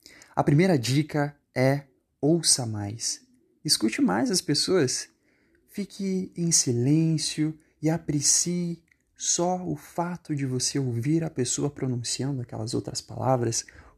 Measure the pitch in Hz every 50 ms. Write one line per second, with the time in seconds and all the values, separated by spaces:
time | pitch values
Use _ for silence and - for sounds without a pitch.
0 | - - - - - - - - - - 147 143 180 190 180 135 113 110 127 147
1 | 151 151 - 151 143 147 - _ _ _ - 127 127 135 139 143 147 _ _ _
2 | _ _ _ - - 143 170 170 160 - - - 123 113 107 107 104 101 113 117
3 | - - - - _ _ _ _ _ _ _ _ - 151 - - - 220 - -
4 | 285 220 - 214 269 254 196 175 - - 147 147 - - 180 185 143 123 - -
5 | - - _ _ _ _ _ _ _ _ _ _ _ _ - - 202 - - -
6 | 196 190 185 185 185 - - - 170 170 160 - - 131 120 120 120 135 151 160
7 | 160 160 160 151 - - - - 151 156 151 - _ _ _ - - 156 160 165
8 | 165 - 147 147 135 - - - - 170 175 175 175 170 170 - _ _ _ _
9 | _ _ _ - - - - - 175 180 185 185 185 175 151 147 - - - -
10 | 170 175 180 165 _ - 156 139 139 131 127 127 - - - 143 135 127 117 117
11 | 117 147 156 165 165 160 - - 123 - - - 143 143 - - 135 131 123 120
12 | 117 - - - 123 139 143 127 120 - - 113 110 117 120 120 - - - -
13 | - - 110 113 110 123 131 123 120 117 113 - - - - - - - -